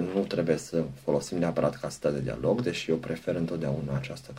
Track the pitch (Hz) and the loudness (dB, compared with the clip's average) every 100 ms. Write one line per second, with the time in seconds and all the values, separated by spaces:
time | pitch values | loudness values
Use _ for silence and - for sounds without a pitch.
0 | 87 98 98 - 82 73 - 82 73 - | 2 2 2 2 2 2 2 0 0 -2
1 | - 71 - 90 85 80 76 - 73 - | 0 0 0 0 2 2 2 0 -6 -2
2 | 76 71 65 55 80 113 90 85 - 80 | 0 0 -2 0 2 2 2 -2 0 0
3 | - 82 - 87 85 85 76 73 71 69 | 0 -4 -2 0 0 0 0 -2 0 -2
4 | - - - | -4 -10 -12